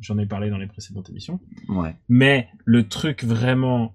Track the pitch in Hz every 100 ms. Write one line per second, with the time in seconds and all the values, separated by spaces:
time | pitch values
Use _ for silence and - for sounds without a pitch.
0 | 110 104 101 101 104 101 98 - - 101
1 | 92 - 123 180 - - - 95 82 82
2 | - 123 135 135 117 - - 117 110 -
3 | 160 - 117 113 127 127 131 123 110